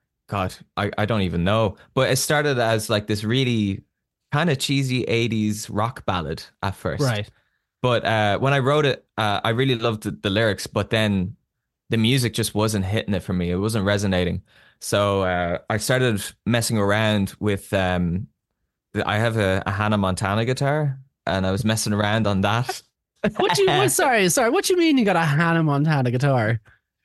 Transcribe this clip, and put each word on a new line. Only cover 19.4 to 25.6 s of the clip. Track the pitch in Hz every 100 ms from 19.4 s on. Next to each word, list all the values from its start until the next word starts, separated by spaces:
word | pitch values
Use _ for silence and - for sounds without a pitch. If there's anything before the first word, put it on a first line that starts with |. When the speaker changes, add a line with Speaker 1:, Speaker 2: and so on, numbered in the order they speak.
| 98 95 -
Speaker 1:
a |
Hannah | 98 107 107
Montana | 95 92 98 104 117
guitar, | 131 139 151 147 135 - _ -
and | 95 95
I |
was | 98
messing | 110 110 107
around | 104 104 110 101
on | 98
that. | 101 113 123 - - _ _ _ 214 -
Speaker 2:
What | 381 -
do |
you, | 381
what, | - 349
Speaker 1:
<laughs> | -
Speaker 2:
sorry, | 302 233 180
sorry. | 277 233
What | 339 -
do |
you | 359
mean | 330 269
you | 202
got | 175
a | 165
Hannah | 143 170 165